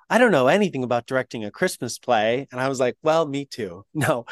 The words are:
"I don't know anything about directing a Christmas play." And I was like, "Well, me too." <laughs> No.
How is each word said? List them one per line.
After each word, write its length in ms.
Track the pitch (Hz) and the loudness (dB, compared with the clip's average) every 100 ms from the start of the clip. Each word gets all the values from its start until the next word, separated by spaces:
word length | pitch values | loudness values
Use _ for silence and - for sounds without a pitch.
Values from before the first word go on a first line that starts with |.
| - | -2
"I 100 | 202 | 2
don't 120 | 247 | 4
know 160 | 156 127 | 6 4
anything 380 | 190 196 135 | 4 2 -2
about 220 | 123 120 - | -2 -2 -2
directing 380 | 131 127 123 | -4 -4 -8
a 60 | 104 | -10
Christmas 480 | - 185 - 123 - | -4 -4 -4 -8 -6
play." 480 | - 113 110 123 139 | 0 2 2 0 -4
And 80 | 127 | -4
I 80 | 131 | -2
was 120 | 131 | 0
like, 160 | 123 - | -2 -2
"Well, 240 | 156 160 160 | 0 0 0
me 180 | 139 | -4
too." 400 | 139 - 101 87 - | -8 -10 -10 -10 -10
<laughs> 60 | |
No. 300 | 156 131 131 - | -4 -2 -2 -6